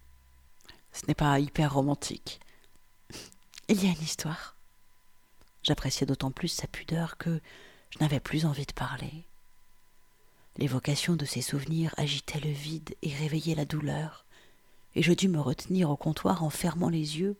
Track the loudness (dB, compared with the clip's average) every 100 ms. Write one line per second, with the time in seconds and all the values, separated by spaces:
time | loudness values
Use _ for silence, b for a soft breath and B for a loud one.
0 | -20 -20 -20 -20 -20 -20 B B -16 -4
1 | -2 4 6 6 4 2 2 4 2 0
2 | -2 -8 -10 -14 b b -20 -20 -20 -20
3 | -18 -16 -16 -20 -20 -8 0 4 4 2
4 | -2 -4 -6 -6 -10 -16 -20 -20 -20 -20
5 | -20 -20 _ -20 -20 -6 0 0 0 0
6 | 0 0 -2 -2 -4 -4 -6 -8 -4 -2
7 | -2 -4 -4 -4 B B B B B 0
8 | 2 2 0 2 2 0 -4 -6 -6 -6
9 | -8 -10 -14 -20 -20 -20 -20 -20 -20 -20
10 | -20 _ b b b -2 0 0 0 0
11 | 2 2 0 -2 -2 -2 0 0 0 0
12 | -2 -2 -4 -4 -2 -4 -4 -8 -8 -6
13 | -4 -2 0 0 0 0 0 0 0 -2
14 | -4 -8 -20 b b b b b b 2
15 | 4 6 4 2 0 -2 0 2 2 2
16 | 0 0 2 2 0 0 -2 0 0 0
17 | 0 -2 -2